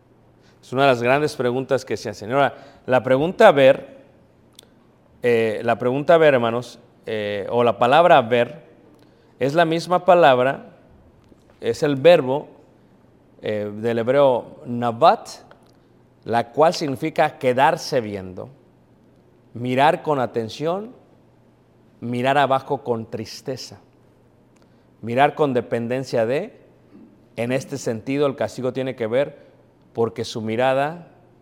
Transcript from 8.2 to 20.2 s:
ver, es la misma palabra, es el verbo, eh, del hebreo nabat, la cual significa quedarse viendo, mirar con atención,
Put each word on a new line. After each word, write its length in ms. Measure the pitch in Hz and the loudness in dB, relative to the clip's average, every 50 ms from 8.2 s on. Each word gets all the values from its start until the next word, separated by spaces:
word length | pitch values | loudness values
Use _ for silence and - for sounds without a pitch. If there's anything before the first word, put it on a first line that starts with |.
| 123 | 4
ver, 400 | 110 123 120 120 120 - - - - - - _ _ - _ _ _ _ _ _ _ _ - | 2 0 0 0 -2 -4 -10 -20 -20 -20 -20 _ _ -20 _ _ _ _ _ _ _ _ -4
es 140 | - 139 143 | -4 0 0
la 120 | 170 170 | 2 0
misma 400 | 160 160 170 165 170 180 180 175 | 2 0 -4 -2 -2 -4 0 2
palabra, 720 | - 180 175 170 147 131 123 127 131 143 - - - - - _ _ - _ _ _ _ _ _ _ - _ _ _ _ _ | 4 6 6 6 6 6 4 2 0 -2 -4 -10 -20 -20 -20 _ _ -20 _ _ _ _ _ _ _ -20 _ _ _ _ _
es 220 | - 110 117 - 165 | -6 -6 -4 -2 -2
el 140 | 147 143 135 | -2 -2 2
verbo, 500 | 131 165 180 165 135 127 131 147 - - - - _ _ _ _ _ _ _ _ _ _ _ _ _ _ _ _ - | 4 6 6 6 4 0 -4 -6 -6 -10 -18 -20 _ _ _ _ _ _ _ _ _ _ _ _ _ _ _ _ -6
eh, 280 | - 107 107 104 104 104 | -4 -4 -4 -4 -6 -8
del 240 | 104 107 117 117 117 | -6 -4 -2 -2 0
hebreo 600 | 113 117 131 143 143 135 127 110 78 - - - - | 0 0 2 4 4 4 2 0 -4 -8 -14 -18 -12
nabat, 640 | 131 123 120 120 120 113 113 143 170 214 233 - - - - - - - _ _ _ _ _ _ _ _ _ _ _ _ _ _ | -10 -8 -4 -4 -4 -2 2 4 4 4 2 -2 -12 -20 -20 -20 -20 -20 _ _ _ _ _ _ _ _ _ _ _ _ _ _
la 280 | 98 110 117 117 - | -4 -2 -2 -2 -2
cual 220 | - 143 151 170 180 | 0 2 2 2 2
significa 640 | - 175 143 135 120 - 160 151 - 160 151 - - | 0 -4 -6 -6 -6 -8 -4 -2 -2 -2 -2 -2 -2
quedarse 640 | - 127 123 120 135 156 165 165 - - - 135 | -2 -2 2 2 2 2 2 -2 -4 -4 -4 -4
viendo, 480 | 113 107 101 98 92 92 92 98 104 123 139 _ _ _ _ _ _ _ _ _ _ _ _ _ _ _ _ _ _ _ - | -4 -4 -8 -10 -12 -12 -14 -16 -16 -18 -20 _ _ _ _ _ _ _ _ _ _ _ _ _ _ _ _ _ _ _ -14
mirar 480 | 117 120 127 127 123 139 156 165 170 | -10 -6 -2 0 2 2 2 2 0
con 180 | 170 156 147 | -2 -2 -2
atención, 760 | 139 | -2